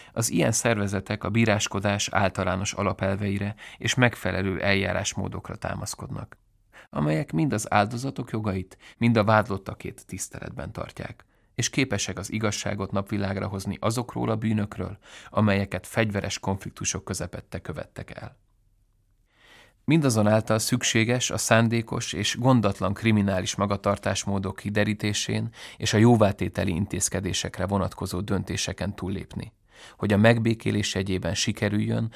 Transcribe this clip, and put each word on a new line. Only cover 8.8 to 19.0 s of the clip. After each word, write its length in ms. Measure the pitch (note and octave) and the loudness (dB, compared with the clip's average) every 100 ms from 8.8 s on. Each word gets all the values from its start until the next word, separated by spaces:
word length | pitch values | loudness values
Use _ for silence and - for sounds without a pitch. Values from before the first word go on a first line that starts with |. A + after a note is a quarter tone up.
| - - | -16 0
mind 200 | A#2 A2+ | 4 6
a 80 | |
vádlottakét 840 | G#2 A2 G2+ F#2+ - - - - - | 6 4 4 -2 -6 -12 -12 -14 -12
tiszteletben 640 | F#2 - - - - - | -10 -10 -12 -12 -10 -10
tartják, 520 | - - - - - _ _ _ | -10 -12 -10 -12 -12 _ _ _
és 160 | - A#2 | -4 -2
képesek 480 | - C3 G2+ - F#2+ | 0 0 0 -4 -6
az 140 | G2+ | -6
igazságot 580 | A2 G#2+ - G2 G2+ F#2+ | -2 -2 -2 -4 -4 -2
napvilágra 560 | G2 G2 G#2 G2 G2 G2 | -4 -2 -2 -2 -4 -4
hozni 300 | G2 G2 F#2+ | -6 -6 -2
azokról 500 | G#2+ A2+ A#2 A#2+ A#2+ | -2 -2 -4 -2 -2
a 60 | A2 | 0
bűnökről, 640 | G#2+ G#2+ G#2 - F#2 G2+ - - - | 0 0 -2 -6 -8 -10 -18 -20 -6
amelyeket 560 | - G#2+ G2 G2 F#2 - | 2 4 4 0 -4 -4
fegyveres 520 | - A2 G2+ - - | -2 0 0 -4 -4
konfliktusok 640 | - G2 - - - E2+ | -4 -4 -6 -8 -6 -6
közepette 540 | - F#2+ F2 - - F2+ | -6 -6 -6 -10 -10 -10
követtek 580 | - E2+ - - - - | -8 -10 -10 -12 -14 -14
el. 260 | - - _ _ _ _ _ _ | -16 -18 _ _ _ _ _ _